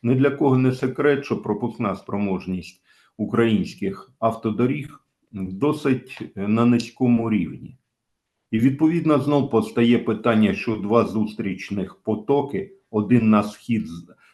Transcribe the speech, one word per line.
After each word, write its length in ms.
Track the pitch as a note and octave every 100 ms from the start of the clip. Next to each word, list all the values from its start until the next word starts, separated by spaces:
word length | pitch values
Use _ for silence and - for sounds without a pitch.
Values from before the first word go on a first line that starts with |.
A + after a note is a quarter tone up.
Ні 120 | A#2 C3
для 140 | C#3
кого 280 | C#3+ C#3+ C3
не 140 | C3
секрет, 540 | B2+ C3+ B2+ C#3+ C#3 -
що 160 | A2+
пропускна 540 | - G#2 A#2 - G#2+ F#2+
спроможність 840 | - G2+ G2+ F#2 F#2 F2+ - - _ _ _ -
українських 920 | G#2 A#2 A#2 G#2 - - G2 F#2+ - -
автодоріг 840 | A2+ A2 A2+ G#2 B2 D3 C3 - _ _ _
досить, 880 | G2+ F2+ F#2+ D3 D3+ C#3+ B2+ - - A2 G2
е, 100 | G2+
на 180 | A2 A#2+
низькому 640 | A#2 - - B2+ A#2 A2+
рівні. 480 | G#2+ D#2 - - - _ _ _ _ _ _ -
І, 80 | A2+
відповідно, 600 | C3 C#3 D#3 E3+ D#3 D3
знов 300 | C3 D3 -
постає 500 | A2+ G#2+ - A#2+ A#2
питання, 540 | - G#2+ A#2+ A2 G#2
що 220 | F#2 - G#2+
два 300 | G2+ A#2 G2
зустрічних 880 | G#2+ G#2 - G2+ F#2 - G2+ F2+ -
потоки: 800 | - G#2+ - C#3+ C#3 F#2 - - _
один 380 | G#2+ G2 A#2+ A2
на 140 | G#2
схід 440 | G2+ - - A2+ D#2
з-, 280 | E2+ - - _